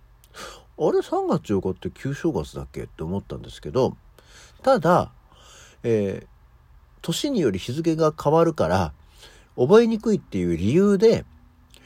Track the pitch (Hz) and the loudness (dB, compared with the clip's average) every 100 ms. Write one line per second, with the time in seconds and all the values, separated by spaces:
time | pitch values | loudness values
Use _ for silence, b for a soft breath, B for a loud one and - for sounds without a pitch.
0 | _ _ - - B B B - 156 370 | _ _ -20 -20 B B B -4 0 0
1 | - 370 370 190 - 98 95 92 92 - | -2 -4 -2 -2 -2 -2 -2 -6 -10 -10
2 | 135 143 170 104 73 69 67 71 - - | -8 -4 -4 -4 -6 -10 -14 -12 -14 -12
3 | 82 98 - 65 64 - - 80 123 - | -8 -8 -8 -12 -14 -16 -6 -2 -2 -4
4 | - - B B B B 254 247 160 170 | -18 -20 B B B B 0 2 4 2
5 | - - _ B B B B B 120 110 | 2 -8 _ B B B B B -2 0
6 | 101 92 - - - - _ - _ - | 0 -6 -12 -20 -20 -20 _ -20 _ -12
7 | - 165 294 247 131 92 - 139 165 160 | -6 -4 -2 0 0 0 -6 -4 -2 0
8 | 156 156 147 160 165 160 82 95 80 - | 0 0 0 2 2 2 0 0 -2 -6
9 | - b b b b - 127 214 233 220 | -20 b b b b -2 4 6 6 0
10 | 233 202 - 95 87 82 98 156 202 196 | 0 -2 -2 -4 -2 0 0 2 4 4
11 | 220 202 - - - _ _ - | 4 2 -2 -18 -20 _ _ -20